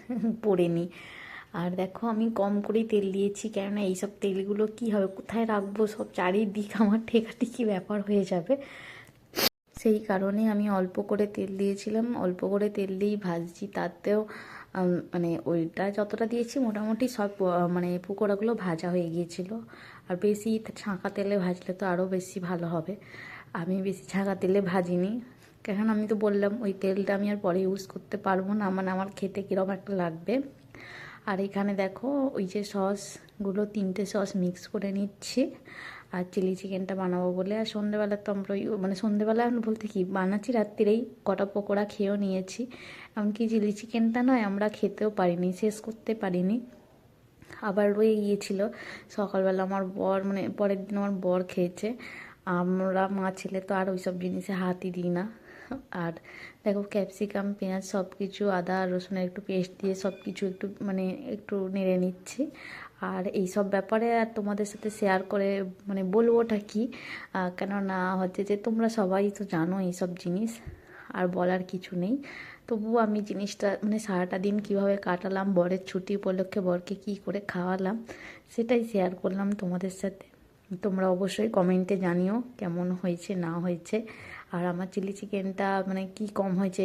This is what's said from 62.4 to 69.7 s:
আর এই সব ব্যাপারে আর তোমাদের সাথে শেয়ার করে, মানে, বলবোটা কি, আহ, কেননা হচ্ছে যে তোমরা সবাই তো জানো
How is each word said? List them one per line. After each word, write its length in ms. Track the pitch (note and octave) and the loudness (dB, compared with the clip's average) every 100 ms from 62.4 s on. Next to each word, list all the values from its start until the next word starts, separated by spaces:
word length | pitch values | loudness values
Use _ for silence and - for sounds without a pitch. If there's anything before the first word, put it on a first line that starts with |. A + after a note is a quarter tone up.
| D4 - - - - - | -4 -6 -16 -14 -16 -8
আর 220 | F#3 F#3 F#3 | -4 -2 -2
এই 180 | - F#3 | 0 0
সব 200 | G#3 G3 | 2 2
ব্যাপারে 380 | G3 G3 A3 A#3 A#3 | 2 2 2 4 4
আর 100 | A3+ | 2
তোমাদের 320 | A3+ G3+ G3+ G3+ | 0 -2 0 -2
সাথে 220 | - A3 | -4 -6
শেয়ার 300 | - G3 F#3 | 0 4 4
করে, 260 | F#3+ G3+ G3 G3 F#3+ - G3+ | 2 2 2 0 -2 -8 -4
মানে, 160 | G3 | -2
বলবোটা 540 | F#3 A3 A#3 A#3 A3+ G#3 | 2 6 6 6 4 0
কি, 240 | G3+ G#3+ B3+ - - - - | 0 -2 -2 -4 -12 -14 -6
আহ, 220 | F#3+ F3+ | -2 -2
কেননা 440 | F3+ F#3+ G3+ G3 F#3 F#3 F#3+ | -2 -2 -2 0 0 0 2
হচ্ছে 240 | F#3 G3 | 0 0
যে 120 | G3 G3+ | 0 0
তোমরা 320 | A3+ A3+ A3+ | 0 2 2
সবাই 340 | A3+ F#3 F#3+ G3+ | 2 4 4 2
তো 120 | G3+ | 0
জানো 320 | G3 E3 E3+ | -2 0 2